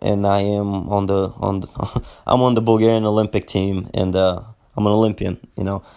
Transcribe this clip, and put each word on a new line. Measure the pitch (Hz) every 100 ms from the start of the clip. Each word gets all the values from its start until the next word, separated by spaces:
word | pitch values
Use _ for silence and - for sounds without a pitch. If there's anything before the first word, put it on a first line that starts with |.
and | 101 101 101
I | 98
am | 101 101 101 98 90
on | 101 98
the, | 98 95 -
on | 101 98
the, | - - - - - -
<laughs> | -
I'm | 127
on | 127
the | 117
Bulgarian | 113 110 110 113 110
Olympic | 107 104 104 -
team, | 101 95 98 -
and, | - 95 92
uh, | 95 90 107 - _ -
I'm | 104
an |
Olympian, | 107 110 101 95 92 - -
you |
know. | 95 98 -